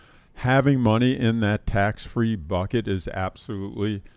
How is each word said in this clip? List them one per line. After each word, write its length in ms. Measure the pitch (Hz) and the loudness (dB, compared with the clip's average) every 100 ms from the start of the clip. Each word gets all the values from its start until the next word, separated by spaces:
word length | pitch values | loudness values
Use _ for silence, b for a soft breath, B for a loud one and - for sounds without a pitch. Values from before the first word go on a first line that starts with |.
| b b b - | b b b -4
having 440 | 127 135 135 135 | 2 4 4 4
money 400 | 113 110 127 - | 4 4 2 2
in 200 | 113 113 | 0 2
that 260 | 104 104 - | 0 0 0
tax-free 680 | 104 101 - - 120 113 107 | 0 0 -2 -6 -2 -2 -2
bucket 520 | 76 92 95 120 107 | -4 -4 0 -2 -2
is 200 | 95 - | -4 -4
absolutely 960 | 95 92 - - 101 98 - 104 101 - | -6 -6 -8 -12 -10 -8 -4 -4 -4 -10